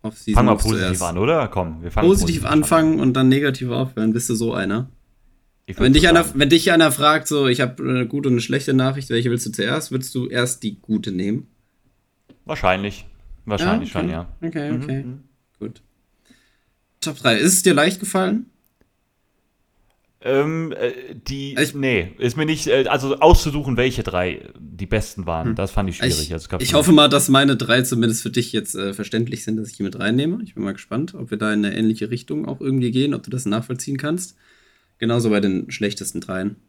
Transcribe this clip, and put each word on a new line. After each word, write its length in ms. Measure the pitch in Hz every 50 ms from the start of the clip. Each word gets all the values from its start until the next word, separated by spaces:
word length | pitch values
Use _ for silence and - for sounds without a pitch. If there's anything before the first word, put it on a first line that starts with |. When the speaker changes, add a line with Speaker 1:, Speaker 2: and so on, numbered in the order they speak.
| -
Speaker 1:
Off-Season 320 | 110 110 - - 113 104
Speaker 2:
Fangen 120 | 107 107
wir 40 | 107 107
Speaker 1:
Moves 100 | 101 107
Speaker 2:
positiv 220 | 113 110 - 92 90 92
Speaker 1:
zuerst. 40 | 90 92
Speaker 2:
an, 140 | 85 85
oder? 300 | 90 104 135 165 160 127
Komm, 340 | 104 - 98 90 82 80 80
wir 100 | 85 87
fangen 160 | - 104 160
Speaker 1:
Positiv 280 | 180 196 190 175 165 165
Speaker 2:
positiv 100 | 151 -
an. 60 | - 151 151
Speaker 1:
anfangen 400 | 151 - 170 160 160 156 160 156
und 140 | 135 131 127
dann 160 | 131 131 127
negativ 400 | 131 139 147 143 131 - 127 123
aufhören. 440 | 120 127 131 131 - 110 110 110 110
Bist 160 | 117 - -
du 60 | 120
so 180 | 107 117 113 117
einer? 360 | 104 95 92 101 117 131 131 - _ _ _ _ _ _ _ _ _ _ _ _ _ _
Speaker 2:
Ich 120 | - 95
Speaker 1:
Wenn 80 | - 113
Speaker 2:
würd 80 | 131 135
Speaker 1:
dich 80 | 156 175
Speaker 2:
so 60 | 180
Speaker 1:
einer, 140 | 165 170 165
Speaker 2:
sagen. 140 | - - 135
Speaker 1:
wenn 100 | 147 139
dich 220 | 170 165 - 185 170
einer 180 | 165 160 151
fragt, 360 | 135 143 143 151 156 156 156
so, 200 | - 151 147 139
„Ich 140 | 127 123 131
hab 180 | 131 127 131 -
eine 260 | 139 131 127 127 123
gute 220 | 117 - 143 139
und 60 | 135 123
eine 80 | 120
schlechte 320 | 117 - 131 139 135 - 135
Nachricht, 360 | 131 127 135 135 139 135 -
welche 200 | 123 117 123 123
willst 140 | 117 120 -
du 60 | 110
zuerst?“, 400 | 107 - 101 113 135 156 147 -
würdest 220 | 135 131 127 - -
du 140 | 131 123
erst 340 | - - 123 123 123 - - -
die 160 | 107 98 -
gute 300 | _ - 110 104 - 110 95
nehmen? 340 | 90 95 101 110 135 - _ _ _ _ _ _ _ _ _ _ _ _ _ _ _ _ _ - _ _
Speaker 2:
Wahrscheinlich. 600 | - 151 - - 92 92 95 101 101 101 - - - - - - - - - _
Wahrscheinlich 480 | 107 104 98 165 180 208 226 - 220 -
Speaker 1:
Ja, 60 | 90
okay. 60 | 82
Speaker 2:
schon, 40 | 87
ja. 220 | 80 82 90 - - - 165
Speaker 1:
Okay, 240 | 165 160 156 147 147
Speaker 2:
Mhm, 120 | 123 123 139
Speaker 1:
okay. 200 | - 135 135 131
Speaker 2:
mhm. 160 | 123 127 143 - _ _ _ _ _ _ _
Speaker 1:
Gut. 220 | 107 110 - - _ _ _ _ _ _ _ _ _ _ _ _ _ _ _ _ _ _ _ _ _ _ _ _
Top 180 | - 160 143
drei. 180 | - - 127 113
Ist 160 | 107 147 180 180
es 100 | - -
dir 100 | 190 165
leicht 260 | 143 151 170 185 -
gefallen? 460 | 208 - - 185 190 185 208 240 254 _ _ _ _ _ _ _ _ _ _ _ _ _ _ _ _ _ _ _ _ _ _ _ _ _ _ _ _ _ _ _ _ _ _ _ -
Speaker 2:
Ähm, 460 | 120 135 135 147 156 160 165 165 156
äh, 200 | - - 117 123 131 127 135 127 - 113 _
die, 280 | - 135 139 139 139 135 123
Speaker 1:
Ich 140 | 147 143 139
Speaker 2:
nee, 380 | 143 135 131 123 98 82 92 -
ist 200 | - - 123 113
mir 80 | 156 156
nicht, 220 | 156 156 - -
äh, 180 | 147 117 135 131
also 300 | - 147 135 131 135 139 139
auszusuchen, 560 | 151 165 170 156 - 156 139 147 135 135 123
welche 280 | 113 127 131 - - -
drei 380 | - 87 90 90 90 71 - - - -
die 280 | - - 73 80 87 98
besten 400 | - 117 107 92 - - 101 90
waren, 240 | 87 82 80 82 113
Speaker 1:
Hm. 60 | 110
Speaker 2:
das 160 | 104 98 95
fand 180 | - - 101 92
ich 80 | 85
schwierig. 160 | - - 131 82
Speaker 1:
Ich, 200 | 76 78 76 85
Speaker 2:
Also 100 | 80 -
es 40 | -
gab 120 | - 85
Speaker 1:
ich 80 | - -
Speaker 2:
schon 80 | - -
Speaker 1:
hoffe 140 | - 180 156
mal, 160 | 151 147 139
dass 180 | 143 143 -
meine 300 | - 135 135 139 139 131
drei 240 | 131 131 107 117 127
zumindest 400 | 127 127 127 117 117 113 107 107
für 80 | - 110
dich 240 | 113 123 113 - -
jetzt, 200 | 107 101 - -
äh, 180 | - 98 98 98
verständlich 500 | 101 104 - - 113 117 117 110 107 -
sind, 140 | 107 110
dass 100 | 110 107 98
ich 60 | -
die 80 | - 101
mit 160 | 95 92 87
reinnehme. 420 | 95 104 117 127 143 165 185 - 220
Ich 120 | - -
bin 80 | 117 101
mal 80 | 98
gespannt, 420 | 98 - - _ - 120 156 170 -
ob 160 | 139 117 113
wir 80 | 107
da 140 | 104 107 107
in 140 | 104 107 104
eine 100 | 101 87
ähnliche 320 | 85 113 110 107 110 110 107
Richtung 360 | 120 123 - - 151 151 -
auch 160 | - 135 131
irgendwie 300 | - 135 135 131 123 117
gehen, 220 | 120 127 139 143 143
ob 100 | - -
du 60 | -
das 140 | 131 127 127
nachvollziehen 520 | 101 101 113 117 - 127 127 - - 139
kannst. 400 | 135 - 151 165 180 - - _ _ _ _ _ _ _ _ _ _ _ _ _
Genauso 320 | _ 113 113 117 120 113 113
bei 120 | 104 104
den 280 | 101 98 95 92 - -
schlechtesten 520 | - - 107 101 98 - 101 - - 87
dreien. 340 | - - 95 92 95 104 104 _ _